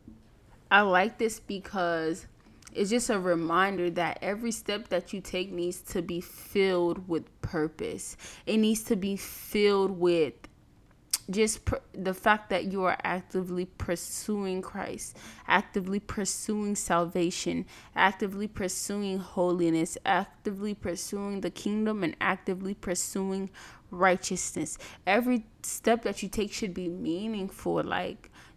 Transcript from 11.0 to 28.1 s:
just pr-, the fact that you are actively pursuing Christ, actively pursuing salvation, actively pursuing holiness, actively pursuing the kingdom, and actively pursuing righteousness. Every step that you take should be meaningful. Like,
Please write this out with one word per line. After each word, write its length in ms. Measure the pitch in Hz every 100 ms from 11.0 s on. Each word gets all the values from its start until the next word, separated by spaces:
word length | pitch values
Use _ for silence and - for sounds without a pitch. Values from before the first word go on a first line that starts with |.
| _ - -
just 340 | 196 220 -
pr-, 120 | - - -
the 180 | - 196
fact 380 | 277 - 214 -
that 160 | 185 190
you 160 | 196
are 140 | 185 -
actively 640 | - 180 175 190 185 180
pursuing 960 | 180 - - 170 - - - 208 196 185
Christ, 560 | 190 202 - 214 - - - - -
actively 500 | 180 - 208 185 196
pursuing 800 | - - 196 - - 214 208 208
salvation, 880 | - 170 170 185 175 - - 170 185 - - -
actively 500 | 190 208 202 190 208
pursuing 680 | - 185 - - 202 202 190
holiness, 800 | 185 - 180 180 170 160 156 -
actively 680 | - 180 202 - - 196 208
pursuing 680 | 202 202 175 - 202 202 196
the 80 | 180
kingdom, 560 | - - 208 214 214
and 100 | 185 -
actively 540 | 190 185 - 185 190
pursuing 760 | 202 220 180 - 202 190 190 190 - - - -
righteousness. 880 | 180 185 180 - 180 - - 160 - - - -
Every 400 | 208 247 247 214 -
step 400 | - - - 233
that 200 | 226 202
you 60 | 196
take 240 | - 208
should 220 | - 214
be 160 | 180 180
meaningful. 920 | 180 160 170 214 220 190 - 175 170
Like, 480 | 175 185 180